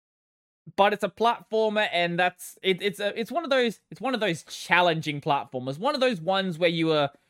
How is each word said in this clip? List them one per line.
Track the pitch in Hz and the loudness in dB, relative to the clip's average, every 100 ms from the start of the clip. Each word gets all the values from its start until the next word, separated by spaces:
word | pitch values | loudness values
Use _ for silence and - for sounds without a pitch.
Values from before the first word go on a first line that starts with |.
| _ _ _ _ _ _ - - | _ _ _ _ _ _ -6 2
But | 202 | 4
it's | 208 | 4
a | 202 | -4
platformer, | - 226 233 - 220 220 214 208 | 0 0 0 -2 0 0 2 0
and | 170 175 170 | 0 0 2
that's, | 180 - - - | 0 -2 -12 -6
it, | 185 185 | -2 0
it's | 196 196 | -2 -4
a, | 202 214 | -4 -4
it's | 220 | -4
one | 277 | -6
of | 330 | 0
those, | 269 240 - _ | 0 0 -4 _
it's | - | -10
one | 226 | -6
of | 254 | -2
those | 208 165 | -2 -2
challenging | - - - 175 180 160 156 143 | -8 -16 2 4 4 2 -2 -6
platformers, | 156 139 107 131 127 139 | -2 -2 -2 -8 -8 -4
one | 233 | -4
of | 294 | 0
those | 254 208 | 0 0
ones | 160 190 190 156 | -2 -2 -2 0
where | 175 | 0
you | 170 160 | 2 2
are | 156 143 - _ | 2 0 -4 _